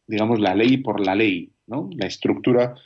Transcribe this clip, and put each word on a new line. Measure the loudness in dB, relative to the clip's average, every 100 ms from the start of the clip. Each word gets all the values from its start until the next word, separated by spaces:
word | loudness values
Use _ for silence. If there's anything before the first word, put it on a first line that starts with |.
| -6
digamos, | -2 0 2
la | 2 4
ley | 4 2
por | 0 -2 0
la | 2
ley, | 0 0 -8 _ -10
¿no? | -10 -8 -8
La | -8
estructura | -4 -2 0 2 2 2 -4